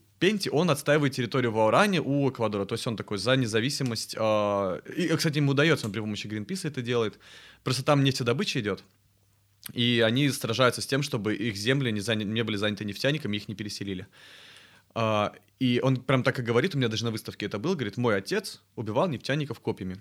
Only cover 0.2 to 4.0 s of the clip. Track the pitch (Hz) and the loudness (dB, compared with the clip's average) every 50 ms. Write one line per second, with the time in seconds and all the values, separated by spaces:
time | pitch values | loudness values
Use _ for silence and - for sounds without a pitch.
0.2 | 170 190 220 196 - - - 143 180 175 139 - - - 147 160 143 131 - - | 2 2 2 0 -2 0 0 2 2 2 2 0 2 2 2 4 4 2 0 -2
1.2 | 123 113 - 135 123 120 104 110 110 110 110 139 202 208 185 156 - 127 139 143 | -4 -2 0 0 0 2 4 4 4 6 6 6 6 4 2 0 0 0 2 2
2.2 | 139 131 131 - 113 107 101 101 98 95 117 113 - 127 113 95 104 - 104 98 | 2 0 0 0 -2 0 0 0 -2 -2 -4 -4 -4 -4 -4 -6 -6 -6 -6 -2
3.2 | 95 120 131 131 127 110 110 113 110 143 143 - 139 123 113 110 | 0 2 2 2 2 2 2 0 0 0 -2 -2 -4 -4 -4 -4